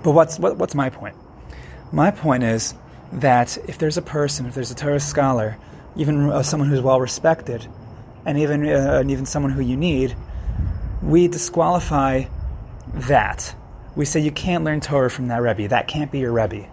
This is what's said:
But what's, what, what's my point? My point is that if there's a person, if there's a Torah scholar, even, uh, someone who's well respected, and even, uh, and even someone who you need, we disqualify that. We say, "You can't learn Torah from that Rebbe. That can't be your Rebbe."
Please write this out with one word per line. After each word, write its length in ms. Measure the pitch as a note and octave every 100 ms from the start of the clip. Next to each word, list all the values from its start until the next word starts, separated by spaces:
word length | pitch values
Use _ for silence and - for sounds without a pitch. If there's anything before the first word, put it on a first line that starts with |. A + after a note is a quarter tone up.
But 80 | E3
what's, 260 | D3+ D#3 D#3
what, 200 | F3+ -
what's 180 | F#3 D3
my 160 | C3
point? 240 | - G#2 - - - - - - - -
My 200 | D3+ E3+
point 320 | G3+ D#3 B2+
is 320 | A#2 A2+ - - - - -
that 440 | D#3+ C#3 B2 A#2+ - -
if 120 | B2+
there's 180 | D#3 D#3+
a 60 |
person, 420 | - D3+ C#3+ C#3+ B2
if 80 |
there's 160 | B2+ A#2+
a 60 | B2
Torah 240 | D3 C#3+
scholar, 580 | C#3+ - C#3 B2+ G#2+ A2 - - - -
even, 340 | D3+ D3 C#3+
uh, 140 | C#3+
someone 260 | - D#3 C#3+
who's 120 | C3+
well 200 | C3 C3
respected, 680 | B2 - D#3+ E3 - A#2 - - - - - - -
and 100 | C#3+
even, 260 | D3+ D3 D3
uh, 320 | D3 C#3 C#3
and 100 | C3+
even 160 | C3+ C3+
someone 260 | D3 C#3
who 100 | C3+
you 140 | B2+ C3
need, 400 | F3 C#3 B2 - - - - - - - - -
we 260 | - E3 F3
disqualify 1000 | E3 - E3+ E3 F3 - D3+ C3+ C3 C3 - - - - - -
that. 640 | D#3 B2 C#3 G2+ - - - - - - -
We 100 | D3
say, 140 | E3
"You 120 | D3+
can't 340 | D3 F#3 F3 D#3
learn 160 | D3+
Torah 280 | C#3 C#3+ B2+
from 200 | - B2
that 120 | A#2
Rebbe. 280 | A#2+ G#2+ G2+
That 180 | A#2 -
can't 240 | D#3 D3
be 80 | C#3+
your 120 | B2
Rebbe." 360 | A#2 G#2+ G2+ F#2+